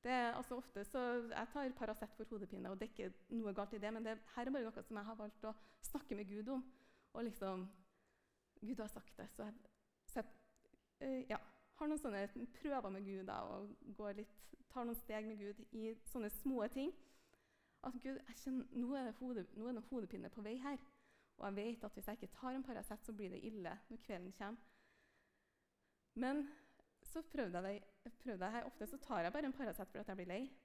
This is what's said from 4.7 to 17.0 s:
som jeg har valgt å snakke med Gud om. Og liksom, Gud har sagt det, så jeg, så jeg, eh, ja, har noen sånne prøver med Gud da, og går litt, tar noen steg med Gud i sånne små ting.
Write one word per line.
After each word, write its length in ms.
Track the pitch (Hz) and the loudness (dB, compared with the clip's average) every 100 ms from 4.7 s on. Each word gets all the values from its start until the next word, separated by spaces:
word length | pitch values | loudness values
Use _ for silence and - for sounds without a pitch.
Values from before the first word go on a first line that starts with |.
| 226 - | -2 -4
som 100 | 214 | -4
jeg 120 | 208 | -4
har 100 | 220 | -4
valgt 300 | 214 - 220 | -6 -4 -6
å 60 | 220 - - - | -6 -12 -10 -2
snakke 260 | 285 - 208 | -2 0 -2
med 140 | 202 | 0
Gud 180 | 202 214 | -2 2
om. 80 | 269 254 - - - _ | 2 0 -12 -20 -20 _
Og 120 | 226 233 | 0 0
liksom, 400 | 202 190 185 185 - - _ _ _ _ _ _ - | 2 2 2 -2 -8 -20 _ _ _ _ _ _ -6
Gud 200 | 214 254 | -2 0
har 120 | 214 | -2
sagt 240 | - - - | -6 -12 -10
det, 80 | 202 | -10
så 140 | - 214 | -6 -6
jeg, 100 | 226 - _ _ _ - | -6 -16 _ _ _ -2
så 160 | 254 | -2
jeg, 80 | - - - - - - _ _ | -2 -8 -20 -20 -20 -20 _ _
eh, 180 | 269 262 262 | 2 2 2
ja, 80 | - - - - - | -2 -2 -20 -20 0
har 80 | 302 | 2
noen 120 | 302 | 4
sånne 460 | 285 202 202 247 240 - | 4 2 2 0 -4 -2
prøver 320 | 302 269 208 | 2 2 2
med 120 | 190 196 | 0 0
Gud 180 | 196 190 | -2 0
da, 120 | 202 - 196 | 0 0 -2
og 180 | 202 - - 202 | -6 -8 -10 -4
går 220 | 208 202 | -2 -2
litt, 360 | 214 - - - - | -6 -10 -16 -16 -6
tar 160 | 262 240 | -2 0
noen 120 | 233 | 0
steg 260 | - 214 214 | 0 0 0
med 140 | 214 | -2
Gud 200 | 202 208 - 220 | -4 -4 -6 -2
i 180 | 220 226 - | 0 -2 -2
sånne 180 | 254 208 - | 0 0 2
små 240 | 277 254 214 | 4 6 4
ting. 200 | 269 294 - | 4 2 0